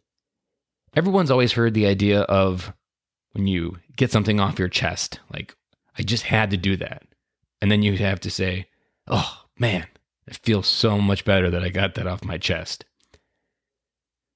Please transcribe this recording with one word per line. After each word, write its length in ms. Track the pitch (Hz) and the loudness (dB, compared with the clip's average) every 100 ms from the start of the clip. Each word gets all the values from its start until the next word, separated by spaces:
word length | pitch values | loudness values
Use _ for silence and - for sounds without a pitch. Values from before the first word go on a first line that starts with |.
| _ _ _ _ _ _ _ _ _ - | _ _ _ _ _ _ _ _ _ -2
Everyone's 340 | 180 196 156 | 2 2 4
always 220 | 131 123 | 4 2
heard 240 | 120 117 110 | 2 2 4
the 100 | 104 | 2
idea 360 | 98 104 101 | 4 4 2
of 520 | - 95 95 92 95 - _ _ _ _ _ | 4 4 2 0 -6 -16 _ _ _ _ _
when 120 | 107 98 | -4 0
you 320 | 92 85 87 - - | 0 -4 -8 -10 -2
get 160 | 127 | 0
something 280 | 110 104 104 | 2 2 2
off 180 | 98 - | 2 0
your 100 | 90 | -2
chest, 520 | - 85 90 - - - | -2 -4 -4 -8 -12 -14
like, 240 | - - - _ _ _ - | -14 -14 -18 _ _ _ -6
"I 20 | |
just 220 | 98 117 | -4 -4
had 260 | - 110 107 | 0 0 0
to 80 | 98 | 0
do 200 | 98 95 | 0 -2
that." 260 | - - - _ _ _ _ _ | -4 -14 -20 _ _ _ _ _
And 100 | 101 | 0
then 120 | 107 | 2
you 120 | 104 95 | 2 0
have 240 | 98 95 | 0 -2
to 100 | - | -6
say, 340 | - 92 92 95 _ _ _ - | -6 -4 -6 -10 _ _ _ -4
"Oh, 360 | - - - _ - | -4 -4 -10 _ -4
man, 260 | 120 95 82 _ _ _ - | -2 -2 -6 _ _ _ -20
it 120 | - | -6
feels 280 | - 104 - | -2 0 0
so 340 | - 113 104 | 0 0 2
much 260 | 101 98 - | 2 0 2
better 260 | 98 90 | 2 2
that 120 | 87 | 0
I 60 | 90 | -2
got 240 | 95 98 | -2 -2
that 140 | - 92 | -2 -6
off 180 | 90 92 | -6 -6
my 140 | 85 | -6
chest." 460 | - 82 - - - _ _ _ _ _ _ _ _ _ _ _ _ _ _ | -4 -4 -6 -14 -16 _ _ _ _ _ _ _ _ _ _ _ _ _ _